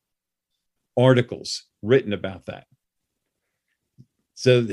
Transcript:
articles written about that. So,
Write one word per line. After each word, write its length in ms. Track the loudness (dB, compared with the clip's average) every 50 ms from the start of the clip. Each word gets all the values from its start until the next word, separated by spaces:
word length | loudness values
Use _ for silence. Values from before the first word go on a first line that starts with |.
| _ _ _ _ _ _ _ _ _ _ _ _ _ _ _ _ _ _ -2
articles 680 | 2 4 4 4 4 2 -4 -6 -14 -12 -12 -14 -14 -14 _ _ _ -2
written 300 | 0 0 0 0 -2 -8
about 340 | -8 -8 -10 -14 -14 -16
that. 200 | -16 -18 -18 -18 _ _ _ _ _ _ _ _ _ _ _ _ _ _ _ _ _ _ _ _ _ _ _ _ _ _ _ -20 _ _ _ _ _ _
So, 340 | -4 2 2 2 2 2 -2